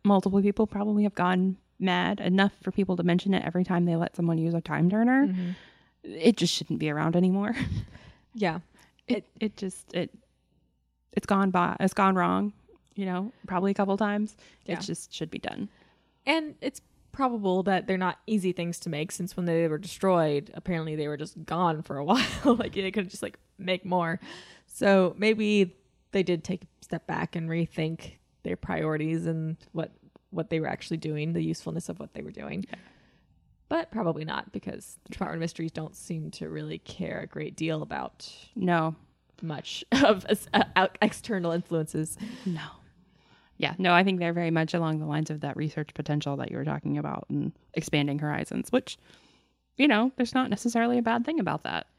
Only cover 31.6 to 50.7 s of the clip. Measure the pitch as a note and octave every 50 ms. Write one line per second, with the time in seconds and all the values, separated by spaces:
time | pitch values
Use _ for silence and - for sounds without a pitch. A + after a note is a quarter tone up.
31.6 | - E3+ D#3+ E3 - - E3+ - - - - - - - - - - - - -
32.6 | - - - - - - - _ _ _ _ _ _ _ _ _ _ _ _ _
33.6 | _ - C#4+ E4 E4 - - A3 F#3+ E3+ D#3+ D3+ D#3 D#3+ C#2 - - - - -
34.6 | - - - - - - - - _ - - - F#3+ - D#3+ E3 E3 E3+ - -
35.6 | E3 E3 - E3 D#3+ D#3 - - - - E3+ D#3+ D#3 D#3 - - D#3+ D#3 D#3 D#3
36.6 | D3+ D3+ D#3+ D#3+ - - - - F3+ - - - - - - - D#3 - G3+ -
37.6 | D#3+ D#3+ D#3+ D#3 D3+ - - C#2 C2 - - - - - - - - - - A3+
38.6 | F#3+ F3+ F3 E3 D#3+ D#3+ D#3 - - _ _ _ _ _ _ - - D#3+ D3+ -
39.6 | - - - - - - - C4+ C#4+ A#3 G#3+ F#3+ - - G#3+ - - - - G3+
40.6 | - - - F#3 F#3+ F#3+ - - - G3+ - - - - A3+ F#3 F3 E3+ E3 F3
41.6 | F3 - F3 D#3+ D#3 D#3 - D#3 D#3 - - - - A3 B3 - - F#3+ F3 D#3
42.6 | D3+ - - - - - _ _ _ _ _ _ _ _ _ _ _ _ _ -
43.6 | - F3+ E3+ F3+ F#3 F#3 F3 F3 F#3+ G3 F#3+ F3+ F3 E3+ E3+ F3 F3 E3 E3 D#3+
44.6 | D#3+ D#3 - F3 E3 D#3+ D#3 D#3 D#3 D3+ D3 D3+ D#3 D3+ D3+ D3+ D3 C#3+ - -
45.6 | D3+ D#3 - - D3+ - - - D3 - D3 D3 D3 C#3+ C#3 C#3 - - - -
46.6 | C#3 D3+ C#3+ D3 - D3 D3 D3 D3+ D3 C#3+ - - - - D3 C#3+ D#3+ - _
47.6 | _ _ - - D#3 - - D3 C#3+ C#3+ C#3 D3 D3+ D3 C#3+ - - - - -
48.6 | - - - B3+ C4 - - - _ - - - _ _ _ _ _ _ _ _
49.6 | _ _ _ - C4+ D4+ A3+ G#3 A#3 C4 C4 - B3 A#3 - B3+ B3+ - G3+ -
50.6 | - A#3+